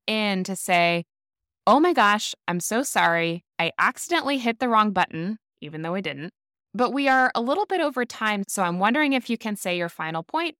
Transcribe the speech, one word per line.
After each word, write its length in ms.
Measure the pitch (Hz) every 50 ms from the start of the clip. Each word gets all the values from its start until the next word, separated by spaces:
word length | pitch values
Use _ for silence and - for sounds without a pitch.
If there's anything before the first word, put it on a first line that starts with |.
| _
in 380 | - 220 220 214 208 196 185 185
to 100 | 196 190
say, 520 | - - - 185 175 175 170 170 170 165 - _ _ _ _ _ _ _ _ _ _ _
"Oh 140 | - 220 277
my 140 | 320 359 330
gosh, 400 | 262 214 202 208 214 - - - - _
I'm 140 | - 175 175
so 220 | - - 214 233
sorry. 600 | 285 - - 202 175 170 170 170 165 170 165 175 - _ _ -
I 140 | 170 165 - -
accidentally 580 | 170 208 254 - - - 349 330 - 269 285
hit 220 | 269 233 233 233 -
the 100 | 262 247
wrong 220 | 226 220 214 208
button," 480 | 196 185 170 - - 160 165 190 220 - _ _ _ _
even 180 | - 147 156 156
though 140 | 160 165 175
I 80 | 196
didn't. 320 | 185 160 139 139 151 180 - _ _ _ _ _ _ _ -
"But 160 | 196 247 247
we 180 | 233 277 277 277
are 240 | 262 262 254 254 -
a 60 | 208
little 240 | 233 240 285 359 415
bit 160 | - 381 359
over 240 | 320 294 262 254 240
time, 400 | 240 - - 220 214 208 202 196
so 180 | - - - 190
I'm 140 | 175 175 180
wondering 360 | 190 214 240 302 302 285 269
if 160 | 254 247 -
you 80 | 233 226
can 180 | - 226 208
say 220 | - - 185 175 175
your 100 | 175 170
final 340 | - - 165 160 160 165
point 360 | 165 - - 311 339 330 -